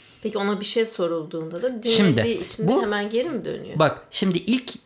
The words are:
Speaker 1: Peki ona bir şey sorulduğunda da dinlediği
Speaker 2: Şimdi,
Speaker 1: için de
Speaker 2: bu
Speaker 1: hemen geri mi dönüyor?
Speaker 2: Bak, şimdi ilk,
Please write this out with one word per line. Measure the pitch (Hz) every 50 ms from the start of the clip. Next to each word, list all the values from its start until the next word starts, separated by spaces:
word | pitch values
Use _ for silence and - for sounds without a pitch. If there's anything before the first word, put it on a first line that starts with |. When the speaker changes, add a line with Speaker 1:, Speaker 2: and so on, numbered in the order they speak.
| - - - - -
Speaker 1:
Peki | - - 208
ona | 196 202 208 190
bir | 202
şey | - - 233 226
sorulduğunda | 220 - - 180 170 170 165 165 160 185 170 160 160 165 175 226
da | 262 254
dinlediği | 220 220 240 226
Speaker 2:
Şimdi, | 220 202 185 139 113 110 240
Speaker 1:
için | 226 175 - - - - 214
de | 165
Speaker 2:
bu | 240 285 240
Speaker 1:
hemen | 208 208 208 202 208
geri | 208 226 262 339
mi | 302 220 160
dönüyor? | 76 78 - - 101 - 151
Speaker 2:
Bak, | 160 143 - - - -
şimdi | - - 190 190 175 170
ilk, | - - 233 254 254 - - - -